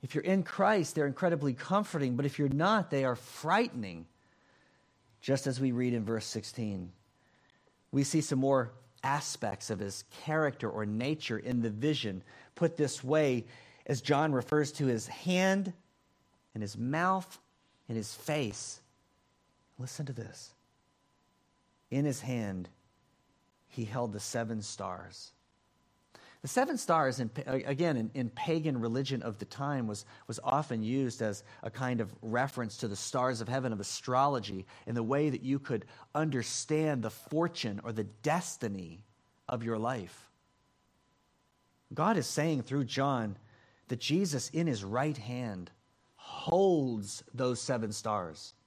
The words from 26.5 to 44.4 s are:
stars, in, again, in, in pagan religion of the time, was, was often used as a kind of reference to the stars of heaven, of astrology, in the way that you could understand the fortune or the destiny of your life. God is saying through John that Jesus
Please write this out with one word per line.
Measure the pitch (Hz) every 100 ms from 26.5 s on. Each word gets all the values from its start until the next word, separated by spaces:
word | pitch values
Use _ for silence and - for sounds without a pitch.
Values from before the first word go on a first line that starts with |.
| - 277 269
stars, | - 165 139 127
in, | 117 - 139
again, | 135 - 139 170 135
in, | 110
in | 123 120
pagan | - - 165 156 131
religion | 113 117 135 131
of | 117 104
the | -
time, | - 139 143 113
was, | 104 - - -
was | 117
often | - 135 147 117
used | 110 131 131 110
as | 110 98 - -
a | -
kind | 110 127 123
of | 104 -
reference | 113 117 135 131 113 -
to | 117
the | 101
stars | - 139 127 120
of | 107
heaven, | 131 131
of | 110
astrology, | 101 - - 127 139 135 101 95 98 - -
in |
the | 117
way | 113 139 151
that | 131
you | 131 139
could | 139 113 - - -
understand | - 156 135 113 - - 156 156 139
the | 110
fortune | - - 151 170 170 120 101 117
or |
the | 110
destiny | 101 - 147 165 175 - 113 98 85 82 107 _ _ _ -
of | 120
your | 113 113
life. | 113 127 90 - - _ _ _ _ _ _ _ _ _ _ _ _ _ _ _ _
God | 151 170 214
is | 123
saying | - 156 151
through | 113 - 123
John | - 139 131 110 98 - - _ _ _
that | 120
Jesus | - 151 196 143